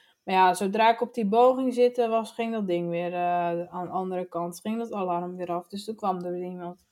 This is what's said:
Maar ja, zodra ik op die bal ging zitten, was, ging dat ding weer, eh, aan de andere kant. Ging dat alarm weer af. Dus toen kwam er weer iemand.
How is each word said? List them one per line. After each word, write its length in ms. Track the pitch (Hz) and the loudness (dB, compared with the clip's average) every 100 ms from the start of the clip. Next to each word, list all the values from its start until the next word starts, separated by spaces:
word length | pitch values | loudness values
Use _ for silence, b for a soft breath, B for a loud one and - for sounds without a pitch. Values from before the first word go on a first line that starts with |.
| B B - | B B 0
Maar 80 | 190 | 4
ja, 180 | 185 | 6
zodra 380 | 175 196 214 226 | 4 0 4 4
ik 80 | 233 | 4
op 120 | 240 | -2
die 120 | - 202 | -2 2
bal 300 | 226 247 262 | 6 6 6
ging 180 | 262 | 0
zitten, 360 | 240 247 247 233 | 2 2 4 0
was, 220 | 226 220 | 0 -2
ging 220 | - 226 | -4 -4
dat 140 | 226 190 | -2 0
ding 220 | 175 175 | 0 0
weer, 240 | 170 175 | -2 -4
eh, 600 | 175 175 175 175 170 175 | -2 0 0 0 -2 -4
aan 120 | 180 170 | -8 -6
de 60 | |
andere 340 | 185 185 185 180 | -4 -4 -4 -6
kant. 340 | 170 175 175 | -6 -6 -6
Ging 180 | 214 226 | -6 -6
dat 160 | 226 | -6
alarm 420 | 208 185 175 180 180 | -4 -2 -2 -4 -6
weer 160 | 175 | -6
af. 160 | 175 - | -6 -6
Dus 180 | 202 220 | -10 -10
toen 100 | 220 | -4
kwam 220 | 202 185 | -2 -2
er 140 | 175 | -4
weer 180 | 180 180 | -6 -6
iemand. 360 | 180 175 180 _ | -8 -12 -14 _